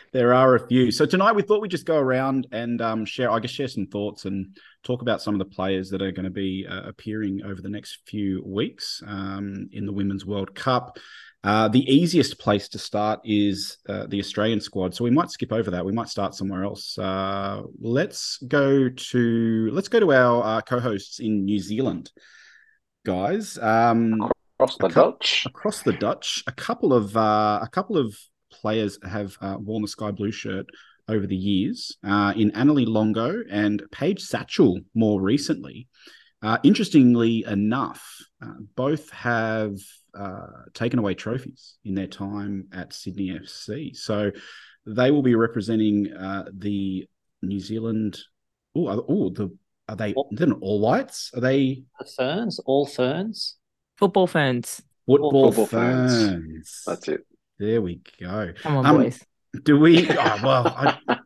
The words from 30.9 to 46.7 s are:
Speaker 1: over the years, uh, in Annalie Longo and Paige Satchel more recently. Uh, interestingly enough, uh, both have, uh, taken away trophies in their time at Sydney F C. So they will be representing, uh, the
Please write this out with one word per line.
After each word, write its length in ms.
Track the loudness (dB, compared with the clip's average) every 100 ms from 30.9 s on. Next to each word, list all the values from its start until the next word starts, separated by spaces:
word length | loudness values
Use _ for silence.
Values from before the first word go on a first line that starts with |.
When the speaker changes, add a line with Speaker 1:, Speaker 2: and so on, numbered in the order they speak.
| _ -4
Speaker 1:
over 180 | -2 -2
the 100 | -2
years, 640 | 0 2 0 -4 -10 -10
uh, 300 | 0 2 2 2
in 160 | 0
Annalie 340 | 4 2 4 2
Longo 560 | 2 0 0 -2 -4 -6
and 320 | -2 -2 -2 -6
Paige 300 | -4 -4 -4
Satchel 580 | -6 -8 -4 4 4 4 -2
more 260 | 0 2 2
recently. 680 | 2 0 0 -4 -6 -18 -20 _ -20 -20 _ _
Uh, 160 | -4 2
interestingly 840 | 4 4 6 8 8 6 4 2 0
enough, 800 | 0 0 0 -4 -8 -18 -20 -20 _
uh, 100 | -18 -16 -12 -4
both 340 | -2 -2 -6
have, 680 | -8 -2 -2 0 -2 -4 -6 -12 -20 _
uh, 340 | -14 -12 -12 -16 -20 -20
taken 260 | -6 -2 0
away 140 | 0
trophies 640 | -2 -4 -8 -8 -18 -20 _ -8
in 80 |
their 140 | -6 -6
time 600 | -8 -10 -8 -8 -10 -10
at 180 | -14 -14
Sydney 400 | -14 -12 -8 -8
F 160 | -8 -14
C. 460 | -16 -12 -10 -10
So 380 | -12 -6 -2 -2 -4 -12 -20 -20 _ -8
they 240 | 0 2
will 100 | 4
be 140 | 4 4
representing, 760 | 2 0 -2 0 2 2 0
uh, 380 | -6 -8 -8 -10
the 560 | -8 -6